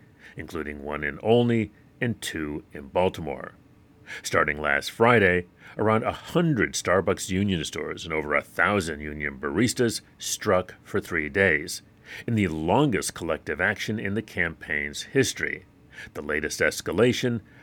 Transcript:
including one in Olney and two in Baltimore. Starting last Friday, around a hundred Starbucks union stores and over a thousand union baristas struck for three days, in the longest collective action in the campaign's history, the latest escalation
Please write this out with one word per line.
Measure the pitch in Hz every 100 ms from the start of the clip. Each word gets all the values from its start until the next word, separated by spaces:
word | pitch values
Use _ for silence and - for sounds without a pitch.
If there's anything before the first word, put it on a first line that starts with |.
| - _ - -
including | 78 82 73 73
one | 71 73
in | 73 73
Olney | 107 120 120 117 104 _ _ -
and | 123 101
two | - 82 73 73 -
in | 76 69
Baltimore. | 90 92 92 76 67 - - _ _ _ _ - -
Starting | - 90 78 73
last | 73 71 -
Friday, | - 117 120 95 90 87 _ - -
around | 107 110
a | 113
hundred | - - 170 170 123 76
Starbucks | - - 95 90 90 -
union | 92 101 90 71
stores | 78 76 82 90
and |
over | 78 73
a | 71
thousand | - - 87 104 82 73
union | 76 76 73 65
baristas | 71 78 120 - 117 - - -
struck | - - 107 92 90 -
for | - 101
three | - 85 76
days, | 98 98 76 87 - - _ - - -
in | 110
the | 92
longest | 78 80 113 147 87 -
collective | - 82 76 - 76
action | 95 104 - 110
in | 98 104
the |
campaign's | - - 85 80 - 76 73 73
history, | - 135 127 - 76 - - _ - - -
the | -
latest | 73 76 76 -
escalation | 78 - - 82 123 120 127 117 - -